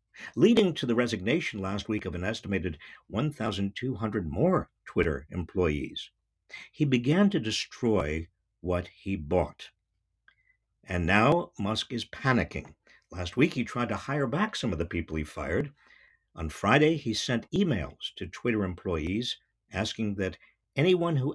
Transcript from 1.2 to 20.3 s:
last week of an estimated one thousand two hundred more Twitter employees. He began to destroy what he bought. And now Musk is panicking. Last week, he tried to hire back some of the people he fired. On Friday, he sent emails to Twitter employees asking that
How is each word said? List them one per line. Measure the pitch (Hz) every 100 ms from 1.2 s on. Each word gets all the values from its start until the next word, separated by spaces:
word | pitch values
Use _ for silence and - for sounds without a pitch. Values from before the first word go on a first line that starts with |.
| 95 160 147 104
last | 95 101 -
week | 104
of | 95
an | 87
estimated | 95 113 - 98 90 80 - - -
one | 98 151
thousand | 143 110 95 101
two | - 131 101
hundred | 107 107 80
more | 85 175 156 - _ -
Twitter | - 85 69 71
employees. | 90 85 95 85 73 - - - _ _ _ _ - -
He | -
began | 147 127 120 175 202
to | 170
destroy | 110 - - - 117 101 76 80 82 _ _ _
what | 85 90 -
he | - 98 92
bought. | 73 90 - - - _ _ _ _ _ _ _ _ _ _ _
And | - 90
now | 85 104 123 170 170 -
Musk | 101 110 -
is | 120
panicking. | - - 135 120 80 - - - _ _ _
Last | 92 90 -
week, | 156
he | 131
tried | 117 123 120
to | 101
hire | - 147 127
back | 156 214
some | - 117
of | 80
the |
people | 80 85 - 80
he |
fired. | 76 - 69 98 147 - _ - _ _ _ -
On | 80
Friday, | - 101 139 151 156
he | 113
sent | 104 - 117 -
emails | 185 185 101 67 - - -
to | 92
Twitter | - 120 110
employees | 92 87 98 82 80 104 127 - _ _ _
asking | 92 104 - 107 98
that | 92